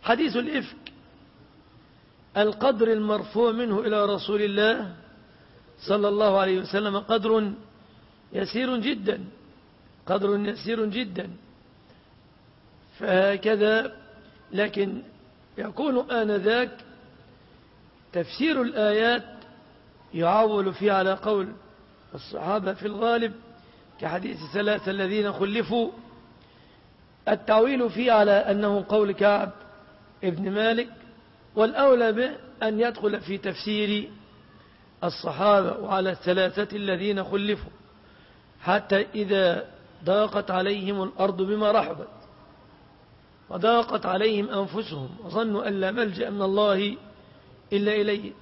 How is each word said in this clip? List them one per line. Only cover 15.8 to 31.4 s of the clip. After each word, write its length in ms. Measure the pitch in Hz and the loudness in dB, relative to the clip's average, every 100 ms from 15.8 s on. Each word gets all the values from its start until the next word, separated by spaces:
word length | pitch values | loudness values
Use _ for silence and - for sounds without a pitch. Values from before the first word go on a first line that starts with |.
| 294 247 - | 0 0 0
آنذاك 600 | 240 214 208 196 240 247 - - - - - - - - - - - - - - | -2 0 0 2 2 -2 -6 -20 -20 -20 -20 -20 -20 -20 -20 -20 -20 -20 -20 -8
تفسير 500 | 175 170 - 302 277 | -6 -6 -2 0 0
الآيات 640 | 240 294 214 214 226 240 - - - - - - - _ - | 0 0 2 2 2 0 -4 -20 -20 -20 -20 -20 -20 _ -12
يعول 600 | 165 165 208 220 208 196 | -2 2 4 4 2 -2
فيه 180 | 180 202 | 0 2
على 200 | 196 190 | 2 2
قول 360 | 190 214 208 190 220 - - - - - | 0 0 -2 -2 -10 -20 -20 -20 -20 -18
الصحابة 600 | 139 - - 160 208 190 | -18 -12 -8 -2 -2 -2
في 120 | 208 208 | -6 -8
الغالب، 460 | 208 226 233 226 - - - - - - - | -2 0 0 -2 -6 -20 -20 -20 -20 -20 -10
كحديث 420 | 165 175 190 160 | -6 -6 -8 -10
الثلاثة 480 | 156 202 202 208 185 | -8 -2 0 0 -2
الذين 420 | 196 190 214 208 | -2 -2 0 -2
خلفوا، 580 | 202 196 214 196 233 226 - - - - - - - - - _ _ - _ - | -2 -2 -2 0 0 -2 -6 -20 -20 -20 -20 -20 -20 -20 -20 _ _ -20 _ -2
التعويل 640 | 208 - 220 233 262 240 | -2 4 4 4 2 0
فيه 220 | 185 247 | 0 4
على 180 | 220 208 | 6 6
أنه 540 | 202 214 202 208 202 190 | 4 4 0 2 0 2
قول 240 | 214 208 | 2 2
كعب 400 | 196 208 202 196 - - - - - - - | 4 4 4 -2 -10 -20 -20 -20 -20 -20 -6
ابن 260 | 185 165 196 | -4 -2 -4
مالك، 400 | 202 220 226 240 - - - - - | 0 2 2 -2 -10 -20 -20 -20 -20